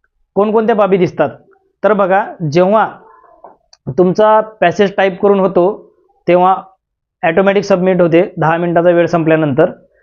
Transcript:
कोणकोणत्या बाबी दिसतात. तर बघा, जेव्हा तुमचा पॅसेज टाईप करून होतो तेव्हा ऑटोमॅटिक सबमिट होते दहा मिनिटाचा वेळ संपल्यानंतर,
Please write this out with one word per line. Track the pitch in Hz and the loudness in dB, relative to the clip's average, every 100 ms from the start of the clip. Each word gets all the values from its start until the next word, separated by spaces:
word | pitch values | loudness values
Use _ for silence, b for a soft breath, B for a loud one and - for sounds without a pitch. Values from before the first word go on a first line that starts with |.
| _ _ _ - | _ _ _ -4
कोणकोणत्या | 214 214 220 214 | -2 0 0 0
बाबी | 175 190 | 0 0
दिसतात. | 175 - 143 - _ _ _ _ | -2 -2 -6 -6 _ _ _ _
तर | 196 | -2
बघा, | 202 190 190 240 302 160 | 0 0 -2 -4 -8 -4
जेव्हा | 156 185 214 175 - - - _ _ - _ _ _ - | 0 2 0 -2 -6 -20 -20 _ _ -20 _ _ _ -6
तुमचा | 127 185 175 214 220 | -2 0 2 2 2
पॅसेज | 214 - 175 165 202 196 | 0 -2 -2 0 -2 0
टाईप | 196 180 | -4 0
करून | 202 196 | 0 0
होतो | 190 185 180 214 - _ _ _ - | 0 0 -2 -2 -12 _ _ _ 0
तेव्हा | 175 185 185 - _ _ _ _ _ | 2 2 0 -6 _ _ _ _ _
ऑटोमॅटिक | 170 170 196 196 | -2 0 0 0
सबमिट | 202 185 185 180 | 0 0 0 0
होते | 175 165 185 - | 2 2 0 -2
दहा | 151 165 | -2 -2
मिनिटाचा | 175 170 175 | -2 0 2
वेळ | 170 165 | 2 0
संपल्यानंतर, | 170 156 160 151 135 165 - _ _ | 0 0 0 0 0 0 -4 _ _